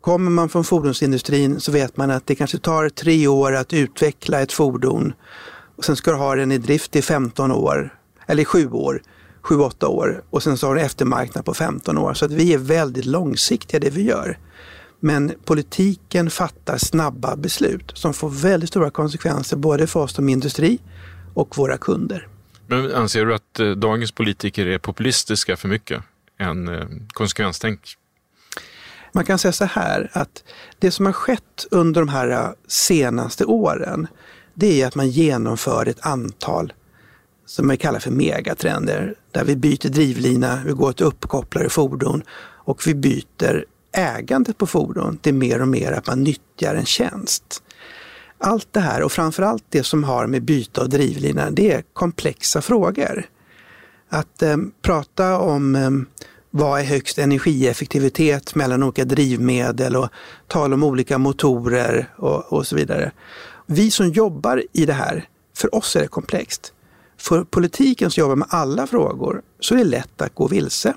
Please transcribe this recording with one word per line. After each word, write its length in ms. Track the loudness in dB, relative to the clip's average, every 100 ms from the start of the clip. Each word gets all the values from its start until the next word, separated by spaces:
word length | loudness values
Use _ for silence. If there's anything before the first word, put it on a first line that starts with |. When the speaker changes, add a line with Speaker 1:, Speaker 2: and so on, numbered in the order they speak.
Speaker 1:
Kommer 300 | 2 2 4
man 180 | 2 2
från 140 | 0
fordonsindustrin 960 | 2 2 2 0 0 0 0 2 2 0
så 120 | 0
vet 260 | 0 0 -2
man 140 | -2
att 160 | -2 -2
det 80 | -2
kanske 220 | -2 -2
tar 320 | 0 0 0
tre 380 | 0 2 4 6
år 280 | 4 4 2
att 180 | 0
utveckla 680 | 0 -2 2 0 0 -2 0
ett 100 | 0
fordon 640 | 0 0 2 0 0 -2 -6 -18 -20 -20 -20 -20 -8
och 80 | -2
sen 100 | 0
ska 160 | 0
du 60 | 0
ha 180 | 2 0
den 160 | 0
i 60 | 0
drift 380 | 2 0 2 0
i 60 |
femton 500 | 2 0 0 0 0
år, 420 | 2 2 0 -4 -12 _ _ -2
eller 140 | 0
i 40 | 4
sju 260 | 4 2
år, 300 | 0 -2 -4 _ -20 -20 -16
sju, 140 | 0 2
åtta 320 | 2 0 -2
år, 360 | 0 -2 -4 -4
och 140 | -2
sen 140 | 0 0
så 100 | 0
har 80 | 0
du 60 |
eftermarknad 640 | -2 -2 0 0 -2 -6 -6
på 80 |
femton 440 | -4 -4 -4 -2 -2
år. 160 | 0
Så 120 | -2 -2
att 60 |
vi 220 | 2 4
är 40 | 4
väldigt 480 | 2 0 0 -4 -2
långsiktiga 720 | -2 -2 -2 0 -2 -2 -2
i 60 |
det 60 | 0
vi 120 | 0
gör. 380 | 0 0 -4 -10 -14 -20 -20 -20 -20 _
Men 340 | 0 2 0 -4 0
politiken 840 | 0 0 0 2 0 _ 0 0
fattar 480 | -2 -4 -4 -6 -4
snabba 580 | 0 0 0 -2 -6 -4
beslut 560 | -6 0 0 -2 -8
som 200 | -6 -4
får 160 | -4 -6
väldigt 400 | 0 2 2 0
stora 200 | 0 0
konsekvenser 680 | 0 -2 -2 -4 -2 -4 -2
både 300 | 0 2 2
för 120 | 0
oss 140 | -2
som 160 | 0 0
industri 500 | 2 -2 0 2 0 -4 -20 -20 -20 -10
och 240 | -4 -4 0
våra 200 | -2 0
kunder. 500 | -2 -2 -2 -6 -12 -20 _ -20 -2
Speaker 2:
Men 280 | -2 0 0
anser 300 | 0 2 2
du 100 | 0
att, 240 | _ -2
eh, 100 | 0
dagens 420 | 2 0 0 -2
politiker 560 | -2 -4 -2 -4 -2 -2
är 100 | -2
populistiska 800 | -4 -4 -2 -2 -2 -4 -2 -4
för 100 | -2
mycket 360 | -4 -4 -10 -10 _ _ _
än, 280 | -6 -4 -6
eh, 180 | -8 -10 -12 -16
konsekvenstänk? 840 | -6 -4 -2 -4 -4 -6 -6 -12 -20 _ _ _ _ _ -18 -18 -20 -20 -20 -6
Speaker 1:
Man 140 | -4 0
kan 140 | 2
säga 120 | 2
så 140 | 0 -2
här, 440 | -2 -2 -2 -4
att 300 | -6 -6 -10 _ -20 -20 _
det 120 | 0
som 140 | 2 0
har 80 |
skett 540 | 0 -2 -2 _ -16 -2
under 300 | 2 4 4
de 80 | 0
här, 200 | 0 0
eh, 200 | -2 -4 -8 _
senaste 800 | -2 2 4 2 0 -4 -4 0
åren, 600 | 2 2 0 -4 -6 -8 _ -20 -20 _ 0
det 220 | 2 4
är 60 | 2
att 80 | 0
man 140 | 0
genomför 760 | 4 2 2 -2 -2 -2 -2 -2
ett 200 | -4 -4
antal 680 | -4 -6 -8 -4 -4 -4 -10 _ _ _ _ _ _ -12
som 220 | -2 0
vi 100 | 2
kallar 220 | 0 -2
för 120 | -2
megatrender, 1040 | 0 0 -2 -4 -4 -2 -2 -2 -2 -4 -10 _
där 120 | -4
vi 120 | 0 2
byter 340 | 2 0 0
drivlina, 720 | 2 2 2 0 2 0 -2 -4
vi 60 |
går 200 | 0 0
till 140 | 2 0
uppkopplade 640 | 0 -6 -6 -4 -2 0
fordon 540 | 0 0 0 -2 -2 -6 -18
och 480 | -20 -12 -6 -2 0
vi 80 | 2
byter 720 | 2 0 -6 _ 0 0 -4 _ _
ägandet 640 | -2 -2 -2 -2 0 0 -2
på 100 | 0
fordon. 520 | 0 -2 -4 -4 -2
Det 80 | 0
är 40 |
mer 280 | 2 2 0
och 60 | 0
mer 240 | 0 0
att 160 | -4 -2
man 160 | 0
nyttjar 520 | 0 -2 _ -6 -2 -2
en 100 | -2
tjänst. 800 | -2 -2 -4 -6 -6 _ -16 _ -20 -20 -20 -20 -20 -20 _
Allt 300 | 0 0 0
det 80 | 0
här, 240 | 0 0
och 80 | 0
framförallt 520 | 0 -2 0 0 0 _
det 140 | -2
som 200 | 0 0
har 240 | 0 0 0
med 160 | -2
byte 380 | 2 0 0 -4
av 80 | 0
drivlina, 640 | 2 0 0 -2 0 0
det 200 | 2 2
är 120 | 2 -4
komplexa 680 | -4 -4 -2 -6 -4 -2 -2
frågor. 640 | 2 2 2 0 -2 -4 -10 _ _ _ -20 -20 -20 _ _
Att, 320 | -4 -4 -2
eh, 160 | 0 0 -2 _
prata 560 | 0 0 -2 0 2 2
om, 380 | 2 2 2 2
eh, 160 | 2 0 -4 -14 -20 -20 _
vad 280 | 0 2 2
är 40 |
högst 340 | 0 -2 -2 0
energieffektivitet 1400 | 2 2 2 2 2 0 -2 0 0 2 2 2 -2 -2
mellan 280 | 0 2
olika 220 | 0 0 0
drivmedel 880 | 2 2 2 2 2 0 -2 0 0
och 140 | -2 -6 -20 -20 _
tala 280 | 0 2 4
om 80 |
olika 340 | 2 2 0 2
motorer 960 | 2 2 2 2 2 0 2 0 -2 -4
och, 380 | -2 -2 -2
och 140 | -4 0
så 80 | -2
vidare. 360 | 0 -2 -4 -8 -20 -20 -20 -20 -4
Vi 260 | 2 2
som 180 | 4 2
jobbar 540 | 2 0 0 0 0 -2
i 120 | 0 0
det 80 |
här, 320 | 2 -2 -4 -8 _ _ -4
för 180 | -2 0
oss 200 | 0 0
är 60 |
det 60 | 0
komplext. 640 | -4 -4 -4 -4 -10 -14 _ _ _ _ _
För 260 | 0 0
politiken 680 | 2 0 0 2 2 2 0
som 100 | 2
jobbar 140 | 2 2
med 120 | 0
alla 360 | -2 -2 -2 0
frågor 540 | 0 0 -2 -4 -6 -10 _
så 140 | 0
är 40 | 4
det 60 |
lätt 380 | 4 0 -6 -6
att 140 | -8 -2
gå 120 | 0
vilse. 460 | 0 -2 -2 -2